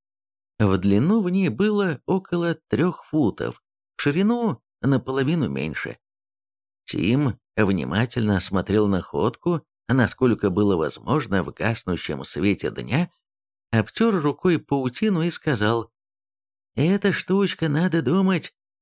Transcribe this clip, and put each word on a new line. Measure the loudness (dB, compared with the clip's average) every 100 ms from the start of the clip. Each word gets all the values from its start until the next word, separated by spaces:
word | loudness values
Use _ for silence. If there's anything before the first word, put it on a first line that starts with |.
| _ _ _ _ _ _
В | 2 2
длину | 2 2 4 2
в | 0
ней | 0 0
было | 0 0 0 -2 -4 -2
около | -4 -2 -2 -2 -4 _
трех | -2 0 -4
футов, | -6 0 0 -2 -8 -8 _ _ _ -4
в |
ширину — | -2 0 0 0 -2 -4 _ _
наполовину | 0 0 0 -2 0 0 -2
меньше. | -4 -6 -6 -10 -12 _ _ _ _ _ _ _ _
Тим | -8 -2 0 0 0 -4 _ 0
внимательно | 0 0 -2 -2 -2 0 0 0
осмотрел | 0 -2 2 2 2
находку, | 0 -2 -2 -2 -2 -4 -4 -6 _ -2
насколько | 2 2 2 0 2 0
было | 2 2 2
возможно | 0 -4 -2 -2 0 -2
в | -2
гаснущем | -2 -4 -2 -4 -6 -4 -8
свете | -6 -2 0 0 -2
дня — | -6 -4 -2 -2 _ _ _ _ _ _ 0
обтер | 0 0 0 2
рукой | -2 0 0 0
паутину | 0 -2 -2 -2 -2 0
и | -2
сказал: | -2 -2 2 2 2 -2 _ _ _ _ _ _ _ _
"Эта | -2 2 2 0
штучка, | -2 0 0 0 -2 -2
надо | 0 2 0
думать, | 2 2 2 0 -4 -16 _ _